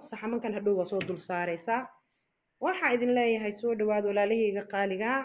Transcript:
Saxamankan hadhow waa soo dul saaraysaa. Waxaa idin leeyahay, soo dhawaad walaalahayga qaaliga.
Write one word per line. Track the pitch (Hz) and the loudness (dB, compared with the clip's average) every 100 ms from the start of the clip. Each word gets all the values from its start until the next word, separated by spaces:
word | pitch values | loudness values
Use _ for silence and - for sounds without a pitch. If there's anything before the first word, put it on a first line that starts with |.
Saxamankan | - 214 220 233 226 | -10 -8 -4 -4 -4
hadhow | 208 208 196 | -2 0 2
waa | 180 | 0
soo | 196 | -2
dul | 180 170 | -2 -6
saaraysaa. | - 175 175 170 196 233 254 - _ _ _ _ _ - | -4 -2 -2 -4 -2 -2 -2 -14 _ _ _ _ _ -4
Waxaa | 320 370 311 | -2 0 2
idin | 240 247 | 2 4
leeyahay, | 247 233 226 214 | 4 4 2 -2
soo | 208 233 220 | -2 -2 0
dhawaad | 214 208 | 2 2
walaalahayga | 208 202 202 226 214 196 | 2 2 2 4 2 0
qaaliga. | 202 196 202 190 226 269 | -4 -2 0 0 0 -2